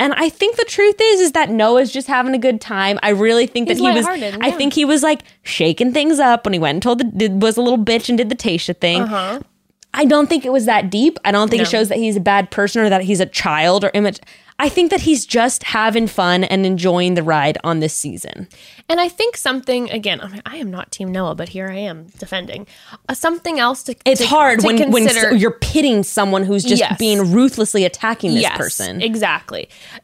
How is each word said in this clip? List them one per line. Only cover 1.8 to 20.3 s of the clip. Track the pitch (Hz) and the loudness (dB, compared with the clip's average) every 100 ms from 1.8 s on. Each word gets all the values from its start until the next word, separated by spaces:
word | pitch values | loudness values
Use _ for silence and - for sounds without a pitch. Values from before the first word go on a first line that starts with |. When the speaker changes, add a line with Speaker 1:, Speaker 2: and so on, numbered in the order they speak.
| 262 | 2
Speaker 1:
just | 269 269 | -2 -2
having | 254 254 | -2 0
a | 262 | 0
good | 254 220 | 0 -2
time. | - 196 196 202 | -4 -2 -2 0
I | 208 | 0
really | 202 220 233 247 | 2 4 2 2
think | 240 233 | -2 -2
that | 254 | 0
Speaker 2:
He's | - | 2
Speaker 1:
he | |
was, | 233 349 | 2 0
Speaker 2:
lighthearted, | 359 208 202 | -2 -6 -4
Speaker 1:
I | 254 | -2
Speaker 2:
yeah. | 330 | -2
Speaker 1:
think | 277 | -2
he | 302 | 0
was, | 285 302 | 2 2
like, | 311 302 - _ | 2 -2 -6 _
shaking | - - 165 165 254 | -8 -2 0 0 0
things | 285 302 285 | 0 2 2
up | 254 233 208 | 4 2 0
when | |
he | 180 | -2
went | 156 160 | -2 0
and | |
told | 240 233 | 0 0
the, | |
did, | 240 196 214 190 | -2 -2 0 2
was | 220 226 | 0 2
a | |
little | 247 247 | 0 2
bitch | 214 233 233 | 2 0 0
and | 233 | 0
did | 226 | 0
the | 254 | -4
Tayshia | 226 165 - 175 | -2 -2 -4 -2
thing. | 175 175 | 0 0
Speaker 2:
Uh-huh. | 214 202 190 247 - _ _ _ _ - | -2 -4 -6 -8 -12 _ _ _ _ 0
Speaker 1:
I | 285 | 4
don't | 294 294 | 4 2
think | 330 | 0
it | 254 | 0
was | 262 226 | 0 2
that | 214 185 | 0 0
deep. | 208 302 - | 2 2 2
I | 202 | 0
don't | 202 214 | 2 2
think | 233 | 0
it | 175 | 0
Speaker 2:
No. | |
Speaker 1:
shows | 226 208 | 0 0
that | 226 | 0
he's | 226 202 | 0 0
a | |
bad | 190 202 190 | 2 0 0
person | - 202 233 | -2 -2 0
or | 214 | 2
that | 190 | 2
he's | 185 190 | 2 0
a | 185 | -2
child | - 185 151 165 190 | -2 -2 0 2 2
or | 196 | 0
image. | 202 208 208 - - _ - | 0 -2 -4 -12 -20 _ -4
I | 285 | -2
think | 359 339 | 2 2
that | 381 | 2
he's | 320 269 - | 2 0 0
just | 233 247 - | 0 0 -2
having | - 220 220 226 220 | -4 0 0 0 0
fun | - 175 180 | 0 2 2
and | 185 190 190 | 2 0 0
enjoying | 185 185 175 180 | 0 0 2 2
the | 175 | 0
ride | 160 156 143 - | 0 0 0 -2
on | 165 165 | -2 -2
this | 156 | -2
season. | - 143 110 - 50 180 - - - - | -4 -8 -10 -14 -14 -18 -20 -20 -14 -4
Speaker 2:
And | 339 | -2
I | 349 | 0
think | 349 453 - | -2 -4 -2
something, | 269 254 254 247 240 | -4 -4 -4 -4 -4
again, | 226 202 170 | -6 -4 -4
I | |
mean, | 196 | -8